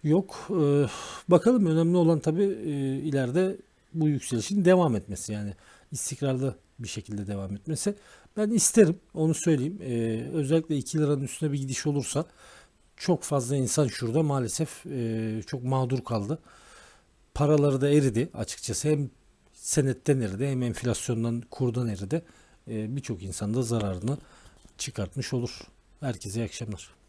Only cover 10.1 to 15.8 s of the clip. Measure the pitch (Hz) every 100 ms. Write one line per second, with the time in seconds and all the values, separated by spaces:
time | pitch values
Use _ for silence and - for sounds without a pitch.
10.1 | 110 120 160 139 165 160 147 - 160 147
11.1 | 143 139 - 156 139 135 131 151 143 131
12.1 | 143 170 _ - - - _ _ _ -
13.1 | 175 - 143 120 139 127 - 139 - 120
14.1 | 131 156 139 120 - 160 - - 135 117
15.1 | 110 110 110 101 135 123 135